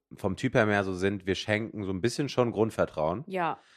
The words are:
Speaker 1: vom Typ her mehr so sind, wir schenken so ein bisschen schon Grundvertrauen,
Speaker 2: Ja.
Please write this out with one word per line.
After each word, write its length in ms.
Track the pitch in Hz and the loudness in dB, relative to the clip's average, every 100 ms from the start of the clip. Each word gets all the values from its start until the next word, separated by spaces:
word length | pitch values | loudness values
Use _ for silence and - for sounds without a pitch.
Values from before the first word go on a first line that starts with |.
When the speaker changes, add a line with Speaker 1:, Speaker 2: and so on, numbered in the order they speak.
| _ - | _ -6
Speaker 1:
vom 200 | 101 90 | -4 -2
Typ 180 | 127 | 2
her 120 | 127 107 | 4 4
mehr 180 | 101 | 4
so 100 | 95 | 0
sind, 320 | 90 98 104 95 | 0 0 0 -2
wir 80 | |
schenken 500 | 92 - 107 113 107 | -2 0 -2 -2 -6
so 60 | 95 | -4
ein 100 | 92 | -2
bisschen 280 | 117 139 139 | -2 -2 0
schon 240 | - 120 | 2 2
Grundvertrauen, 720 | 101 110 101 85 78 78 98 170 | 2 2 2 0 0 -2 -2 -4
Speaker 2:
Ja. 320 | 185 165 - _ | -4 -2 -4 _